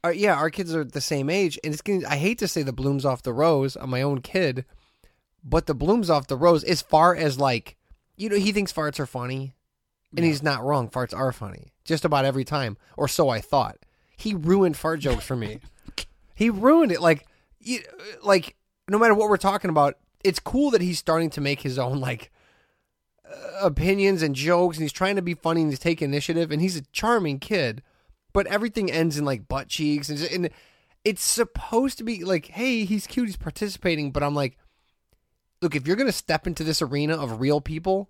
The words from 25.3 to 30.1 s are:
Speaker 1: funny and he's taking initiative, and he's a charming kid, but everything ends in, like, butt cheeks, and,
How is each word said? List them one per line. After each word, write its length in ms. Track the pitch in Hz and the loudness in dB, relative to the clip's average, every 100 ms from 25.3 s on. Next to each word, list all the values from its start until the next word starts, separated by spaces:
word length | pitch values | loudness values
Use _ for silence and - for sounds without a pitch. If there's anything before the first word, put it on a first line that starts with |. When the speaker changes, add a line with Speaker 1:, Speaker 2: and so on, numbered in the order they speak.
Speaker 1:
funny 280 | 170 165 165 | -4 0 2
and 80 | 156 | 0
he's 80 | 131 | 0
taking 300 | 170 165 143 | -2 -2 -2
initiative, 420 | 143 139 165 165 | -2 -2 -2 -2
and 100 | 151 | 0
he's 140 | 185 170 | -2 -2
a 60 | 135 | -8
charming 480 | - 214 240 165 139 | -4 0 2 0 -4
kid, 420 | - 208 127 113 _ _ _ _ _ | -4 -2 -2 -4 _ _ _ _ _
but 140 | 196 196 | -2 0
everything 440 | 202 226 226 185 | -2 -2 -2 0
ends 260 | 156 165 147 | 0 0 0
in, 80 | 147 | -2
like, 220 | 123 - | -4 -4
butt 200 | 135 131 | -6 -6
cheeks, 400 | - 151 147 | -4 -2 -2
and, 100 | 139 | -4